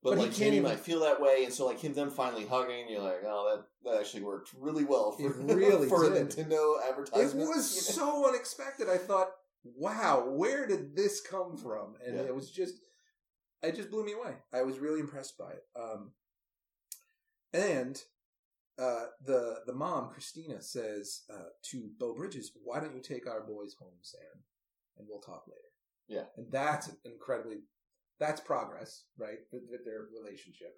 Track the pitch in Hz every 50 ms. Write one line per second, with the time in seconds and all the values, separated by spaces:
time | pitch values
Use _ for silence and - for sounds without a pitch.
0 | _ 208 202 - - - - 202 208 214 202 202 - 131 113 101 - 165 165 165
1 | 156 151 143 135 143 139 135 131 131 123 120 - 139 127 117 - - 151 139 143
2 | 143 139 135 - 127 127 120 110 104 101 127 127 127 123 123 120 120 117 110 104
3 | 98 95 92 90 98 107 104 104 104 107 107 104 104 - _ _ _ 123 117 107
4 | 107 104 - 110 98 101 98 95 - - - 127 131 147 151 156 147 139 139 123
5 | 110 104 107 - 143 139 - 123 139 143 170 180 196 202 196 175 143 131 185 175
6 | 160 151 196 175 143 143 - 156 156 156 160 156 151 151 156 151 - 131 131 139
7 | 139 - - - 233 285 277 277 302 311 320 302 220 - - 185 - - - 330
8 | 302 294 294 285 277 262 254 240 - - - - 269 269 269 - 233 190 180 180
9 | 180 196 196 190 185 185 - - _ _ _ _ _ 123 120 123 147 196 220 220
10 | 220 175 147 131 123 127 135 143 180 233 277 285 277 220 196 175 143 143 143 160
11 | 202 202 196 - - - 190 190 180 180 165 139 120 127 107 107 98 98 107 -
12 | 123 123 117 120 135 131 127 135 - - - 185 185 - - - _ _ _ _
13 | _ _ _ _ _ _ _ _ _ _ _ _ - 165 170 - 202 175 196 220
14 | 214 208 208 220 240 208 131 - _ _ - 123 131 135 135 135 143 151 156 156
15 | 147 143 143 139 135 - - _ 98 92 90 - - _ _ 120 117 113 110 104
16 | 101 - _ _ _ _ _ _ _ _ _ _ _ _ _ _ _ _ - -
17 | _ _ _ _ _ _ _ _ _ _ - 170 196 202 170 135 123 127 139 -
18 | - _ _ _ _ _ _ _ _ _ _ _ _ _ _ - 127 127 120 117
19 | 117 - - _ 139 131 135 127 120 117 110 - - 120 123 131 147 180 175 147
20 | 120 - - - - - - 165 165 156 139 98 - - - 127 117 110 107 104
21 | 101 101 - - - _ 104 101 - 82 - _ _ - - 131 113 104 104 -
22 | 123 120 117 - 160 196 180 135 104 - _ - 104 120 120 143 156 151 131 127
23 | 131 - 139 123 120 123 113 110 107 107 107 104 104 101 - _ - 92 90 87
24 | 90 - - - - - - - _ _ _ _ _ _ _ _ _ _ _ _
25 | 104 107 107 101 - - 90 82 - - - - - _ _ _ _ _ _ _
26 | _ _ 107 - - - - - 120 - - 131 143 151 151 147 - - - -
27 | _ 120 117 113 - - 131 117 117 113 110 104 107 _ _ _ _ _ _ _
28 | _ _ _ _ 151 151 151 - - - 147 127 113 104 87 - 110 - - -
29 | - _ _ - 117 107 107 110 - _ - 127 123 117 120 123 120 120 110 110
30 | 110 107 113 113 110 104 98 - - 92 82 - - 101 -